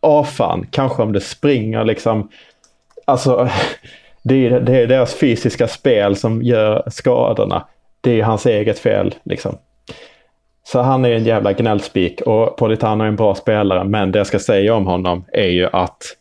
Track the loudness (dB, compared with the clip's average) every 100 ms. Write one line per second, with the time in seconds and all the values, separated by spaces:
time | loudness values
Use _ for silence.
0 | 4 2 2 -2 -2 -2 -4 -4 -2 -2
1 | -2 -2 -4 -4 0 0 0 -2 -2 0
2 | 0 -2 -4 -12 -20 _ _ _ _ -10
3 | -2 0 2 2 2 0 -4 -8 -20 -20
4 | _ _ 0 2 4 2 2 2 4 2
5 | 2 0 0 2 -2 -2 -4 -2 0 2
6 | 2 0 -2 -2 0 2 2 0 -4 -4
7 | 0 2 0 0 -2 -2 -6 _ _ _
8 | -2 0 0 0 0 0 -2 -2 -2 0
9 | -2 -6 -10 -8 -8 -12 _ _ _ -20
10 | -20 _ _ _ _ _ -4 0 2 2
11 | 2 2 2 2 0 0 0 0 -2 -2
12 | -2 -2 -2 0 0 0 -2 0 0 0
13 | -2 0 0 0 0 0 2 0 0 -2
14 | 0 0 0 -2 0 0 2 0 0 -2
15 | -2 -4 -4 -2 0 0 0 0 -4 _
16 | -20 -20